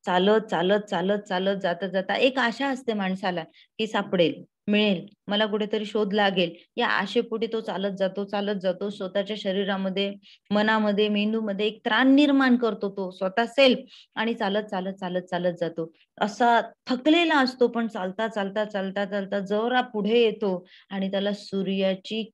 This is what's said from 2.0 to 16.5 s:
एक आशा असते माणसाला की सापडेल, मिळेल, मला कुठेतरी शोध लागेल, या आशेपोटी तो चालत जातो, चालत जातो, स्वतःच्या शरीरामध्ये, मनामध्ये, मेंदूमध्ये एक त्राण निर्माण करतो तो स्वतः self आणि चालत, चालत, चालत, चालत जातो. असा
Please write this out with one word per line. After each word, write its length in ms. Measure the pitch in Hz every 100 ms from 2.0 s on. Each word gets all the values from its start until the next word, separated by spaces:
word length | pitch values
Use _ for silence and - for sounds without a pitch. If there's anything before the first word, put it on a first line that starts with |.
| 190
एक 240 | 196 262 262
आशा 300 | 233 - 277
असते 240 | 262 269
माणसाला 520 | 208 190 190 190 175 160 _ _ -
की 80 | 220
सापडेल, 580 | 214 196 185 156 - - _ -
मिळेल, 380 | 208 214 175 - _ -
मला 200 | 208 214
कुठेतरी 380 | 208 208 220
शोध 280 | 208 214 208
लागेल, 420 | 208 202 185 170 - _ -
या 120 | 226
आशेपोटी 580 | 214 196 240 233 220 220
तो 140 | 226
चालत 360 | 220 180 196 190
जातो, 260 | 190 190
चालत 360 | 202 202 202 202
जातो, 300 | 185 180 202
स्वतःच्या 460 | 202 185 196 196 208
शरीरामध्ये, 760 | 202 190 196 196 196 185 202 202 - - _
मनामध्ये, 580 | 208 214 220 214 202 214
मेंदूमध्ये 580 | 208 208 226 220 190 214
एक 140 | 214
त्राण 300 | 240 220 262
निर्माण 420 | 277 285 277 262 240
करतो 340 | 233 208 202
तो 200 | 196 185
स्वतः 360 | 185 190 190 233
self 320 | 269 269 220 - - _
आणि 200 | - 220
चालत, 300 | 233 202 202
चालत, 280 | 208 190 185
चालत, 280 | 190 180 180
चालत 340 | 180 180 180 170
जातो. 320 | 165 165 160 _ _ -
असा 400 | 208 208 240